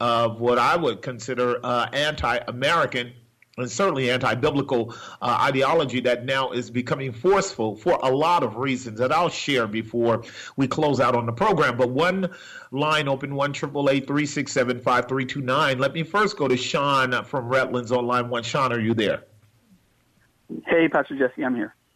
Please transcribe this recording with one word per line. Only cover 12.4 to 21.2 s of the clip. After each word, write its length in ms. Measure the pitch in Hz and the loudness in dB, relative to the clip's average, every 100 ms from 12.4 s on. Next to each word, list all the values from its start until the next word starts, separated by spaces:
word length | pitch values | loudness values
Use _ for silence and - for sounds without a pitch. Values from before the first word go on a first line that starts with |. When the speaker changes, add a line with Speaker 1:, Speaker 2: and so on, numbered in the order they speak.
| - - - | -18 -18 -8
Speaker 1:
line 360 | 131 151 151 139 | -2 0 2 0
open, 280 | 135 139 139 | -2 -2 -2
one 180 | 143 | -2
triple 360 | 139 147 143 139 | -2 -4 0 2
eight, 160 | 139 131 | 2 2
three 200 | 143 147 | 0 0
six 260 | 151 131 | -2 -2
seven, 300 | 135 123 123 | 0 0 0
five 260 | 131 123 123 | 2 2 2
three 180 | 135 131 | -2 -4
two 140 | 143 | -4
nine. 380 | 127 135 147 127 | -2 0 2 2
Let 140 | 135 | 0
me 100 | 165 | -2
first 320 | 160 202 208 - | -2 0 0 0
go 140 | 135 | 0
to 80 | 123 | 0
Sean 680 | - 160 143 135 127 123 | 0 0 2 2 2 -2
from 240 | 107 143 120 | -4 -6 0
Redlands 460 | 131 123 123 113 | 0 0 -2 0
on 120 | 123 120 | 0 2
line 220 | 123 120 | 0 0
one. 160 | 120 | -4
Sean, 300 | 113 151 131 | -2 0 0
are 80 | 120 | 2
you 120 | 110 | 0
there? 300 | 113 101 - - _ _ _ _ _ _ _ _ _ _ _ - - - | 2 2 0 -6 _ _ _ _ _ _ _ _ _ _ _ -16 -10 0
Speaker 2:
Hey, 220 | 170 165 | 2 4
Pastor 280 | 156 139 | 2 0
Jesse, 300 | 135 | 0